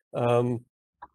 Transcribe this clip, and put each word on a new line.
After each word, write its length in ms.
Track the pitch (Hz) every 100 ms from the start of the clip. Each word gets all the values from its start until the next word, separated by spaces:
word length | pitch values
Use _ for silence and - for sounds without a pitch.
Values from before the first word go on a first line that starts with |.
| _
um, 500 | - 120 120 123 120 - _ _ _ -